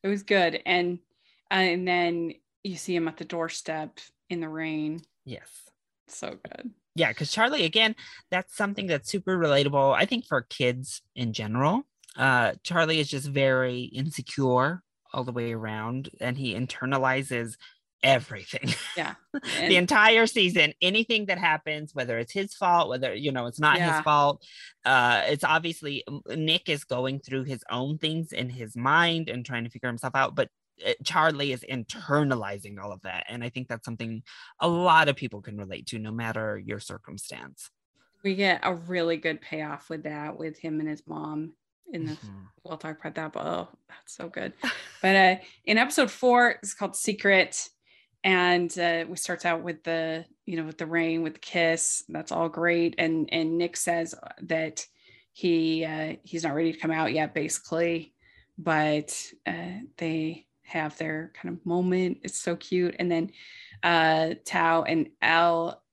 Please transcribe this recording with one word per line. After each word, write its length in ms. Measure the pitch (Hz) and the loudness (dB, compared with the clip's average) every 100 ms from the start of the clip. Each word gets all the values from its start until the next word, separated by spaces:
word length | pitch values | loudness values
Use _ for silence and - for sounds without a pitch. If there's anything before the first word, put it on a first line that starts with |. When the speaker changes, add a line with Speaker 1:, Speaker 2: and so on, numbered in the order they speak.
Speaker 1:
It 60 | 196 | -2
was 160 | 202 | -2
good. 380 | 202 202 175 156 - | 2 4 4 0 0
And, 340 | 180 175 175 _ _ _ _ _ | 0 2 -4 _ _ _ _ _
uh, 40 | 190 | 2
and 300 | 185 175 180 | 2 2 0
then 480 | 180 175 170 170 - _ _ | 2 2 0 -4 -8 _ _
you 140 | 202 175 | -10 -8
see 180 | - 175 | -4 -2
him 140 | 165 | -2
at 80 | 160 | -6
the 80 | 160 | -8
doorstep 720 | 170 165 - - 160 156 - - _ _ | -4 -4 -6 -6 -6 -8 -12 -20 _ _
in 100 | 175 | -6
the 80 | 160 | -6
rain. 540 | 156 160 156 151 160 156 _ - | -6 -4 -4 -4 -6 -12 _ -16
Speaker 2:
Yes. 240 | 120 - - - _ _ _ _ | -16 -16 -20 -20 _ _ _ _
Speaker 1:
So 220 | - - | -12 -12
good. 420 | - - - 247 - _ 160 | -12 -16 -14 -16 -16 _ 0
Speaker 2:
Yeah, 160 | 151 | 0
'cause 200 | 107 147 | 0 -4
Charlie, 320 | - 233 294 165 | 2 2 2 2
again, 300 | 214 220 226 - - _ | 4 2 0 -12 -20 _
that's 240 | 180 185 - | -4 -4 -4
something 320 | 202 202 196 | -4 -2 -2
that's 220 | 151 - | -2 -2
super 260 | 202 185 185 | -6 -2 0
relatable, 560 | 160 139 143 139 135 | 4 4 4 4 4
I 120 | 131 196 | 4 2
think, 200 | 240 - | 0 -2
for 160 | 143 | -2
kids 580 | - - 123 127 135 - _ - | -2 0 0 0 -6 -14 _ -6
in 180 | 120 | -4
general. 500 | 110 110 117 143 220 285 _ _ - | -4 -4 2 2 2 -2 _ _ 0
Uh, 380 | 131 127 117 - | 2 4 2 0
Charlie 360 | - 170 160 160 | -4 0 2 2
is 100 | 143 | 0
just 180 | 139 143 | -4 -4
very 540 | 139 135 131 127 123 | 2 4 4 0 -2
insecure 1000 | 123 - 143 147 127 - 131 127 135 180 _ _ _ | -8 -6 -6 -6 -10 0 2 4 2 0 _ _ _
all 120 | - | -8
the 80 | 127 | -6
way 200 | 120 117 | -4 -4
around, 560 | 113 110 107 110 127 135 - | -4 -6 -6 -4 -6 -8 -8
and 160 | 123 131 | -6 -4
he 160 | 131 | -4
internalizes 1000 | 101 127 - 127 139 131 131 131 123 117 113 - _ _ _ | -4 -6 -6 -2 0 2 0 -2 -4 -6 -10 -20 _ _ _
everything. 680 | 127 131 - 107 95 - 127 - | 4 4 2 -14 -10 -6 -4 -4
<laughs> 120 | - - | -6 -6
Speaker 1:
Yeah. 180 | 151 - _ | -6 -8 _
Speaker 2:
The 80 | 285 - - | -10 -4 -2
Speaker 1:
And 140 | 170 | 6
Speaker 2:
entire 540 | 180 180 285 220 226 226 | 6 6 6 8 8 6
season, 460 | 233 185 175 151 - | 4 2 4 2 2
anything 440 | 175 208 226 226 202 | 0 0 0 -2 -2
that 100 | 180 | 0
happens, 560 | 170 156 156 151 151 147 | 0 0 -2 -6 -6 -6
whether 220 | 123 117 | -4 -4
it's 120 | 120 | -4
his 200 | 196 202 | -4 -6
fault, 360 | - 185 175 160 | -2 2 4 2
whether, 240 | 127 131 101 | 0 -4 -2
you 160 | 143 | -4
know, 140 | 131 120 | -2 -4
it's 120 | 120 | 2
not 180 | 151 143 | 4 4
his 100 | 170 | 4
Speaker 1:
Yeah. 140 | 156 | 2
Speaker 2:
fault. 420 | 151 147 143 143 - - - _ - | 4 4 4 2 -8 -20 -20 _ 2
Uh, 380 | 131 120 117 - | 4 6 4 2
it's 160 | 147 | 0
obviously, 600 | 160 160 165 165 147 139 - | 2 2 0 -8 -8 -8 -8
M-, 140 | 143 - 147 156 | -12 -8 -4 0
Nick 240 | 165 - | 0 0
is 140 | 147 | -4
going 360 | - 123 131 135 | -2 -4 -2 -6
through 220 | - 135 131 | -6 -6 -6
his 180 | 131 - | -8 -6
own 260 | 123 135 156 | -4 -4 -2
things 340 | 160 160 165 | -2 -4 -6
in 160 | - 123 | -6 -6
his 260 | 123 110 117 | -8 -10 -4
mind 540 | 127 156 170 165 160 | 2 4 4 2 -4
and 160 | 123 120 | -8 -6
trying 180 | 123 | -8
to 60 | 117 | -8
figure 180 | 120 127 | -6 -6
himself 260 | 117 131 135 | -4 -2 0
out, 200 | 135 147 | 0 0
but, 140 | 123 _ _ _ - | -4 _ _ _ -4
uh, 80 | - | -4
Charlie 480 | - 170 160 147 143 | -2 2 2 2 -2
is 120 | 127 - | -4 -6
internalizing 1080 | 127 110 - - 147 147 127 101 101 101 101 | -8 -8 -12 0 2 4 0 -4 -8 -12 -14
all 120 | 101 | -12
of 100 | 95 | -12
that. 240 | 95 90 - | -10 -10 -8
And 140 | 117 | -8
I 60 | 120 | -8
think 180 | 127 127 | -8 -8
that's 180 | 113 - | -8 -8
something 380 | 113 113 113 - - - _ | -8 -8 -8 -12 -20 -20 _
a 80 | 170 | 0
lot 420 | 170 180 160 151 | 2 6 6 6
of 60 | 139 | 2
people 260 | 131 104 | -4 -10
can 160 | 98 104 | -12 -12
relate 300 | 98 92 - | -10 -10 -10
to, 120 | 117 | -8
no 120 | 110 | -8
matter 460 | 113 113 110 110 104 | -6 -6 -4 -4 -6
your 220 | 101 107 | -8 -10
circumstance. 920 | - 92 - - - - 69 - - _ _ _ _ _ | -10 -14 -14 -16 -14 -14 -16 -18 -20 _ _ _ _ _
Speaker 1:
We 120 | 196 190 | -6 0
get 240 | 196 175 | 2 2
a 100 | - 175 | 0 -4
really 420 | 170 180 170 165 | -4 -2 0 0
good 240 | 165 156 | -2 -6
payoff 480 | - 156 151 147 - | -8 -8 -8 -10 -10
with 140 | 160 | -10
that, 340 | 151 151 151 - | -10 -8 -10 -8
with 200 | 160 151 | -10 -8
him 200 | 165 156 | -6 -4
and 100 | 156 | -4
his 140 | 151 - | -6 -10
mom 460 | 156 156 151 160 - _ _ 381 | -10 -6 -6 -8 -12 _ _ -12
in 140 | 214 139 | -8 -6
the 60 | |
Speaker 2:
Mm-hmm. 300 | 151 107 98 95 _ | -8 -12 -16 -20 _
Speaker 1:
we'll 140 | - 156 | -14 -10
talk 220 | 156 156 | -10 -10
about 160 | 156 156 | -10 -8
that, 180 | 156 | -8
but, 120 | - - | -6 -4
oh, 220 | 170 175 _ _ | -6 -8 _ _
that's 260 | - - - | -20 -20 -14
so 140 | 170 | -12
good. 240 | - - - | -8 -8 -6
Speaker 2:
<laughs> 440 | 262 - - - | -8 -6 -12 -2
Speaker 1:
But, 140 | 190 196 | 4 8
uh, 200 | 185 190 - - | 8 6 -4 -14
in 140 | - 214 | 0 2
episode 340 | 262 302 247 | 4 4 2
four, 400 | - 254 247 240 - | 2 4 6 6 2
it's 120 | 196 | -10
called 220 | - 196 - | -6 -6 -4
Secret. 760 | - 208 202 190 175 - - _ _ _ _ _ 196 | -4 0 4 6 4 0 -10 _ _ _ _ _ 2
And, 520 | 185 180 175 175 180 | 4 6 4 2 0
uh, 280 | 170 165 165 | 0 0 -4
we 80 | 180 | -8
starts 300 | - 175 175 | -6 -2 0
out 180 | 165 | 0
with 180 | 175 160 - | -4 -8 -4
the, 400 | 165 160 160 175 _ - | -4 -2 -6 -10 _ -8
you 120 | 165 | -6
know, 80 | 156 | -6
with 120 | 156 | -8
the 80 | 160 | -2
rain, 380 | 165 165 165 | 0 0 0
with 120 | 160 156 | -4 -6
the 40 | |
kiss. 640 | - 180 165 165 - - - | -6 2 2 2 -2 -4 -6
That's 240 | 160 160 | -10 -6
all 160 | 165 165 | -2 -2
great. 460 | 156 170 170 170 - | 0 2 2 2 0
And, 320 | 160 160 151 | 0 0 0
and 260 | 165 160 165 | 0 0 0
Nick 200 | 170 - | -2 -2
says 360 | - 170 165 - - - | -2 0 -2 -8 -16 -16
that 440 | - 160 160 147 - _ _ _ _ | -4 -2 -2 -8 -14 _ _ _ _
he, 540 | - 180 165 160 160 160 | -2 2 4 4 0 -2
uh, 300 | 156 156 156 | -4 -6 -8
he's 200 | - 170 | -10 -4
not 100 | 160 | -2
ready 200 | 143 165 | 0 0
to 40 | 160 | 0
come 120 | 160 | -2
out 220 | 160 156 | 0 0
yet, 200 | 147 151 | 0 0
basically. 800 | - 151 - - 165 170 165 160 _ _ _ _ - | -2 -4 -6 -4 -2 0 0 -6 _ _ _ _ -8
But, 580 | 170 156 151 151 151 - - - - | 0 2 4 0 -2 -10 -12 -10 -8
uh, 320 | 170 175 190 262 - | -8 -8 -12 -14 -8
they 520 | 165 160 156 165 _ _ | -4 -4 -4 -8 _ _
have 340 | _ 165 156 - | _ -6 -6 -6
their 340 | 160 156 165 | -6 -6 -8
kind 220 | - 180 175 | -12 -12 -8
of 100 | 180 | -2
moment. 520 | 175 180 180 180 - | 2 2 2 0 -2
It's 140 | - - | -8 -6
so 200 | - 170 | -4 -4
cute. 360 | - 180 180 - | -2 0 0 0
And 100 | 180 | 0
then, 220 | 170 165 - - - - - | 0 -2 -8 -20 -20 -20 -2
uh, 520 | 170 170 160 160 160 - | 2 4 6 4 2 -2
Tao 400 | - 180 165 165 | -4 2 4 4
and 260 | - 165 - _ | 4 0 0 _
Elle 600 | - 165 170 170 170 - _ | 2 6 6 4 -2 -6 _